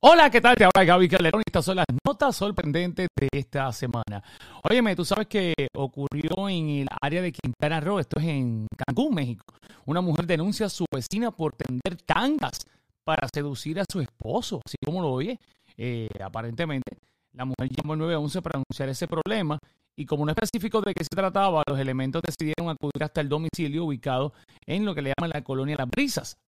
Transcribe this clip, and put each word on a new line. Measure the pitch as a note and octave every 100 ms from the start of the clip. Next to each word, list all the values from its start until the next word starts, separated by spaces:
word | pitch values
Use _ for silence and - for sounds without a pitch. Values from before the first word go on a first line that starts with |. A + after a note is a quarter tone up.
| C4+
Hola, | E4+ D4
¿qué | A#3
tal? | A#3+ B3
Te | G3
habla | F#3+
Gaby | F#3 F3+ F3+
Calderón | F3+ E3+ G3+
y | G#3+
estas | F#3
son | D#3+ F#3
las | E3+ A#2+ -
notas | C#4+ C#4 A3
sorprendentes | G3+ G#3+ - D3 F3+ E3+ F3+ -
de | C3+
esta | C#3+ C3 C#3+ C3+
semana. | A#2 B2+ A#2+ A2 G2+ - - - - -
Óyeme, | A#3 A3+ F3+
tú | F3
sabes | G3 G#3+
que | G#3+ F3+ D#3+ C3+ -
ocurrió | C#3 - C#3 D3 D#3+ F3 G3
en | F#3 D#3
el | C#3+ C3+ -
área | C#3+ E3
de | F3+
Quintana | - - B2 D3+ D#3+
Roo, | D3+ G3+
esto | D3 -
es | D#3+
en | C#3+ B2+ A2+ G#2+ - -
Cancún, | B2 C#4+ G3+
México. | C3 A2+ - _ - - -
Una | E3
mujer | F3+ D3+ F3
denuncia | E3+ F3 G#3 G#3+
a |
su | - E3+
vecina | C3+ B2 G3 A#3
por | - D#3 -
tender | - B2+ F#3+ F3 -
tangas | D3+ B3 D4+ C3 - - _ _ _ -
para | D#3 C3
seducir | D3+ D3 C3+ - D#3+
a | G3
su | F#3+
esposo, | C3 _ A2+ E3+ A#3+ D#3+ -
así | -
como | - F3
lo | E3
oye. | B2+ E3 B3 _ _ _ -
Eh, | A#2 A#2+ A2 -
aparentemente, | F#2+ A2 A#2 A#2 E3 C#3 B2 - _ _ _
la | B2+ C3
mujer | B2+ C3
llamó | B2+ D3
al | D#3
nueve | D#3+ E3
once | D3 F#3
para | F3 C#3
anunciar | C3 - C3+
ese | C3 E3+
problema | E3 D#3+ A3 E3+ D3+ _ _ _ -
y | D3
como | D3 D3
no |
especificó | - A3+ A#3+ G#3 A3
de | G3+
qué | F#3+ D#3
se | F3
trataba, | F#3+ F#3+ G3 D#3+ D3
los | C#3
elementos | C3+ C3 C3 D3
decidieron | E3 D3+ D#3 D#3 E3+
acudir | D#3 D3 -
hasta | D3+ -
el | C#3+
domicilio | D3 D#3+ - D#3 D3 E3
ubicado | C3+ C#3+ B2+ C#3 - _ _ -
en | F#3
lo | D3
que | D3+
le | C#3 C3+
llaman | E3+
la | D#3 -
colonia | C3 C3+ D3+
Las | -
Brisas | - C#4+ - - -